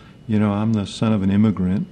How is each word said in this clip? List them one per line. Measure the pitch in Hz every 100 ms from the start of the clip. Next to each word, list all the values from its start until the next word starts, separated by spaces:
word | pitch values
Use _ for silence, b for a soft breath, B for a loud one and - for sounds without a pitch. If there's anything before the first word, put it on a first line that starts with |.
| B B -
you | 107
know, | 107
I'm | 101 110
the | 110 95
son | - 113
of | 107
an | 98
immigrant. | 101 110 90 90 101 -